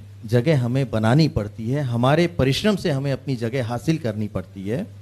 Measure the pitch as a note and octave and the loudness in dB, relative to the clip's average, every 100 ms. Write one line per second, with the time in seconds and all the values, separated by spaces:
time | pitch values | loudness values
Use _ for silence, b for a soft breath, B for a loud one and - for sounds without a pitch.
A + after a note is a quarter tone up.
0 | - - A2+ B2 B2 D3 A#2+ C3 C3 A2 | -16 -16 0 2 4 2 2 0 0 2
1 | A2 C#3 D#3+ - G#2 G2+ A2+ C#3 C#3 A#2+ | 4 6 4 2 -4 -6 -4 -2 -2 0
2 | B2+ D#3 E3+ - C3 C3+ G#3 G3+ F#3 C3+ | 2 4 2 2 0 2 2 0 0 -2
3 | C#3 C3 - B2+ A#2 C3+ A2+ A#2+ D3 E3 | -2 -4 -4 -4 -2 -4 -4 -4 -2 -2
4 | A#2+ G#2+ G#2+ G2 F#2 G2 F#2+ B2 G#3+ - | -2 -4 -4 -6 -8 -10 -6 -4 -6 -12